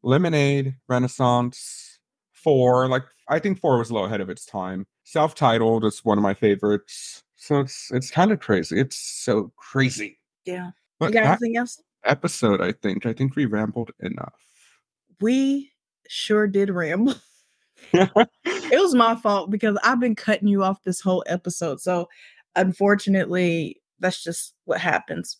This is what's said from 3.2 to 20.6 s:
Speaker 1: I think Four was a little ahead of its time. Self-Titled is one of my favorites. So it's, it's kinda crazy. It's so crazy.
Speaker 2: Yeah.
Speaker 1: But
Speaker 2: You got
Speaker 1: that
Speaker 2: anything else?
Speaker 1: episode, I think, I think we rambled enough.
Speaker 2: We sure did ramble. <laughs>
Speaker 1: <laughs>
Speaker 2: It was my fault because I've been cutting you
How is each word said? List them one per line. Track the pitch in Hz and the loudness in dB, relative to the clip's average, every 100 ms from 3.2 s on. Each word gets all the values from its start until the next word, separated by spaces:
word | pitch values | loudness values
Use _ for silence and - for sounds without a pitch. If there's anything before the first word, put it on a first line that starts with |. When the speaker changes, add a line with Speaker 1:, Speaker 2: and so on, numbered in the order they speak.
| - | -4
Speaker 1:
I | 151 | -2
think | 208 185 | -2 -2
Four | 165 123 | 2 0
was | 113 | 0
a | |
little | 110 95 | -4 -2
ahead | 107 | -4
of | 95 | -6
its | 87 - | -10 -12
time. | 101 92 95 98 _ _ | -10 -8 -8 -12 _ _
Self-Titled | 160 156 - 135 113 113 113 107 | -2 -2 2 2 4 2 2 0
is | - | -2
one | 113 101 | 0 2
of | |
my | 101 | 2
favorites. | 101 110 101 104 104 _ - - - _ _ | 2 2 2 0 0 _ -18 -18 -20 _ _
So | - 147 | -2 -2
it's, | 135 - - | -2 -8 -6
it's | 127 131 | -6 -4
kinda | - 190 196 | 0 2 0
crazy. | - 98 82 87 | 0 0 0 -2
It's | 135 - | -2 -4
so | - - - 107 98 _ | -12 -8 -2 -2 -2 _
crazy. | - 135 131 107 104 _ _ _ - | -8 -2 -2 -2 -12 _ _ _ -12
Speaker 2:
Yeah. | 180 180 - _ _ | -10 -12 -18 _ _
Speaker 1:
But | 165 | 0
Speaker 2:
You | |
got | 226 | 2
Speaker 1:
that | 214 202 | 2 2
Speaker 2:
anything | 233 233 | 0 -2
else? | 247 - _ _ - | -4 -10 _ _ -2
Speaker 1:
episode, | 139 - - 113 95 | 0 -2 0 0 2
I | 90 | 0
think, | - 107 95 117 | -4 -6 -4 -6
I | |
think | 110 135 139 | -2 -4 -2
we | 127 | -2
rambled | 104 107 120 117 - | -2 -4 -6 -10 -10
enough. | - - - _ _ _ _ _ _ _ _ _ | -10 -10 -14 _ _ _ _ _ _ _ _ _
Speaker 2:
We | 214 262 269 277 277 _ _ _ _ | 0 2 2 -2 -6 _ _ _ _
sure | - - 214 214 | -10 -2 0 2
did | 196 202 | 0 0
ramble. | 180 160 175 254 254 | -2 -2 0 0 0
<laughs> | _ _ _ _ _ _ - | _ _ _ _ _ _ 0
Speaker 1:
<laughs> | 175 190 208 240 _ - 381 - | 2 4 4 2 _ -6 -6 2
Speaker 2:
It | - | 4
was | 381 254 | 4 4
my | 226 233 | 4 2
fault | 220 202 170 | 0 0 -2
because | 202 220 202 | -2 0 0
I've | 220 247 | 0 2
been | 247 214 | 0 0
cutting | - 214 202 | -2 0 2
you | 196 | 2